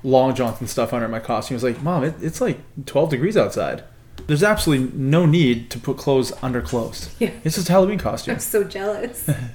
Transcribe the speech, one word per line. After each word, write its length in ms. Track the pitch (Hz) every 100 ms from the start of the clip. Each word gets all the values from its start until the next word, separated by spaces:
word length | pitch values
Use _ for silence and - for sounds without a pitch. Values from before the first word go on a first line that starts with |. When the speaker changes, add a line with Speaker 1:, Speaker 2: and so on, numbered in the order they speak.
Speaker 1:
long 320 | 131 131 131
johns 260 | 131 120 -
and 80 | 117
stuff 240 | - 117
under 160 | 123 110
my 120 | 113
costume. 340 | - 110 -
It 80 | 123
was 20 |
like, 180 | 123 117
"Mom, 220 | 143 175
it, 100 | 143 160
it's, 200 | 160 -
like, 180 | 247 135 - - 135
twelve 240 | 131 160
degrees 260 | 131 170 202
outside." 480 | 101 107 76 62 - - - - -
There's 160 | 147
absolutely 480 | 208 214 170 135 127 -
no 280 | 135 160 170
need 440 | 170 135 117 117
to 80 | 123
put 180 | 139 131
clothes 360 | - 135 120 -
under 180 | 131 123
clothes. 520 | - 120 113 - - -
Speaker 2:
Yeah. 120 | 240 -
Speaker 1:
It's 100 | 180 196
just 120 | 165
a 40 |
Halloween 260 | 190 190 202
costume. 360 | 165 135 -
Speaker 2:
I'm 60 | 120
so 240 | - 214
jealous. 640 | 185 190 202 208 240 - -
Speaker 1:
<laughs> 40 | - 123